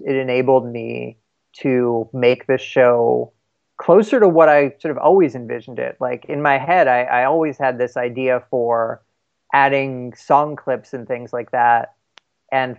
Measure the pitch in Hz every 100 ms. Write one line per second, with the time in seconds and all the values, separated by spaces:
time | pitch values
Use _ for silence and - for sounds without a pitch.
0 | - 135 131 127 127 131 120 117 113 120
1 | 120 120 _ _ _ - 143 127 123 117
2 | 110 131 123 123 - 131 - - 123 120
3 | 120 123 123 _ _ _ _ - - 180
4 | 214 262 202 165 156 147 139 - 160 127
5 | 151 190 160 127 117 120 110 120 123 -
6 | 127 123 - 147 147 139 139 180 139 123
7 | 123 127 131 160 160 135 135 123 123 -
8 | 123 120 131 123 - 131 117 117 113 117
9 | _ _ _ _ _ 139 139 139 135 127
10 | 123 - - 143 151 147 - 123 - 131
11 | 113 123 117 123 117 123 120 117 120 _
12 | _ _ _ _ _ 131 127